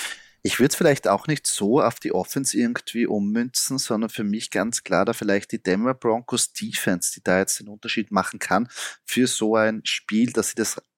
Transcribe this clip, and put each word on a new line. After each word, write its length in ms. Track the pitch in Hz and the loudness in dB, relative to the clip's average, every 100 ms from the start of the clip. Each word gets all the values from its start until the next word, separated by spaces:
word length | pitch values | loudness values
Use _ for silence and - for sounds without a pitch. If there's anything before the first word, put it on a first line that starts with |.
| - - - _ | -8 -10 -18 _
Ich 160 | - - | -4 4
würd's 160 | 135 | 4
vielleicht 320 | - 175 135 - | 6 4 4 2
auch 200 | 98 - | 0 0
nicht 200 | 147 - | -2 -2
so 360 | - 101 131 | -2 2 4
auf 180 | 110 - | 2 0
die 140 | - | -4
Offense 420 | 92 92 131 135 - | -4 -4 -4 -2 0
irgendwie 460 | 120 120 - 117 | 0 -2 -6 -2
ummünzen, 720 | 117 104 101 110 123 - - 131 | 0 0 0 0 -2 -2 -2 -4
sondern 320 | - 107 110 | -2 -2 -2
für 160 | - | -2
mich 260 | 104 107 - | -4 -4 -2
ganz 340 | - 107 120 | -2 -2 -4
klar 200 | - 90 | 0 2
da 80 | 101 | 2
vielleicht 400 | 113 107 98 - | 0 0 0 0
die 100 | 110 | -4
Denver 300 | - 95 120 | 0 2 2
Broncos 640 | 127 120 110 123 120 - | 0 0 0 -2 -2 -2
Defense, 580 | - 107 - - 87 - | -4 -6 -2 -2 0 -2
die 80 | - | -4
da 180 | - 92 | 0 2
jetzt 200 | 95 - | 2 -2
den 80 | 101 | -8
Unterschied 420 | 104 113 - 104 | -12 -6 -4 0
machen 280 | 98 92 107 | 0 0 -4
kann 280 | - 95 117 - - - | 0 0 0 -6 -12 -12
für 220 | - - 123 | -4 2 2
so 300 | - 107 110 | 2 2 4
ein 260 | 110 110 | 2 0
Spiel, 480 | - - - 107 120 | -4 -6 0 2 2
dass 160 | 113 104 | 2 -2
sie 60 | |
das 260 | - 110 - - | -2 -4 -4 -14